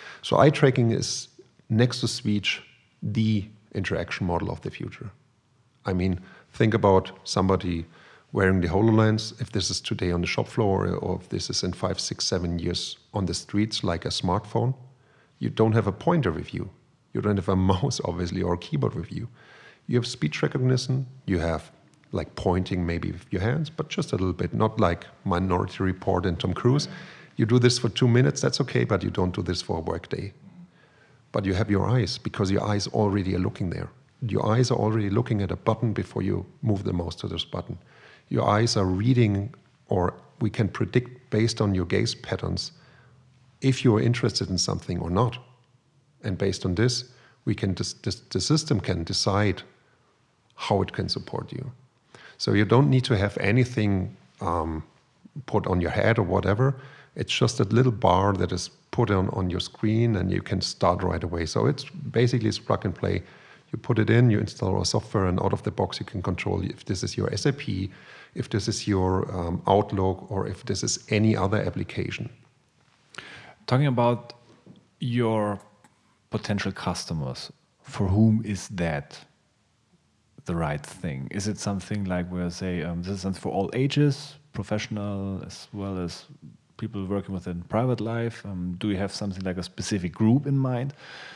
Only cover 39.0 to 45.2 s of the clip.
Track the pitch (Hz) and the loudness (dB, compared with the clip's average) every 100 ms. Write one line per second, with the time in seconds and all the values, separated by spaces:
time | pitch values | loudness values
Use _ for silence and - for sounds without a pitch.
39 | 120 123 107 98 104 - _ _ - 95 | 4 6 6 4 -2 -10 _ _ -2 0
40 | 87 - - - 107 - 101 - 92 127 | 0 -2 -10 -4 -2 0 0 0 0 0
41 | 123 - - 107 117 - 104 92 85 101 | 0 -8 -4 0 2 2 0 0 0 0
42 | 117 - - - 87 92 - - - - | 0 -4 -6 -6 -4 -4 -6 -14 -20 -20
43 | - _ _ _ _ - 135 127 123 107 | -20 _ _ _ _ -2 0 4 4 6
44 | - 120 120 - 98 92 - 95 - 87 | 4 2 0 0 -2 -2 -2 -2 -4 -4
45 | 82 90 | 0 2